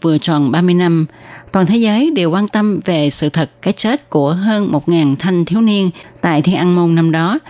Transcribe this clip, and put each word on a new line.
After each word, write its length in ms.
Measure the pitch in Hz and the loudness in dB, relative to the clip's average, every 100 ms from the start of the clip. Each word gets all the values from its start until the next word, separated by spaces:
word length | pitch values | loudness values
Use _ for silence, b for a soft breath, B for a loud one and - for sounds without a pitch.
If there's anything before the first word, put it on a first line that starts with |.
vừa 160 | 165 151 | 0 0
tròn 320 | - 151 139 | 0 0 0
ba 120 | 160 | 0
mươi 120 | 180 | 2
năm, 320 | 175 175 165 156 B B B B | 2 2 0 -2 B B B B
toàn 140 | 196 180 | -2 2
thế 100 | 233 | 2
giới 340 | 220 214 311 | 2 0 0
đều 200 | 277 170 | 0 0
quan 180 | 180 208 | 0 -2
tâm 320 | 214 214 185 | -2 -2 -2
về 260 | - 165 147 | -2 -2 -2
sự 180 | - 151 | -2 -4
thật 220 | 165 147 _ | -2 -4 _
cái 100 | - | -6
chết 380 | - 214 285 - | -4 -4 -4 -2
của 220 | 156 143 | -2 0
hơn 400 | 175 208 214 190 | 0 -2 -2 -2
một 160 | 151 175 | -2 0
ngàn 280 | 170 147 139 | 2 2 0
thanh 280 | 175 180 | 0 0
thiếu 160 | 165 202 | 0 0
niên 300 | 226 202 185 B B - | 2 2 -2 B B -6
tại 220 | 175 151 | -2 0
Thiên 140 | 151 175 | 0 2
An 200 | 175 175 | 2 2
Môn 180 | 170 | 2
năm 180 | 165 165 | 2 2
đó 260 | 160 170 294 | 2 0 -2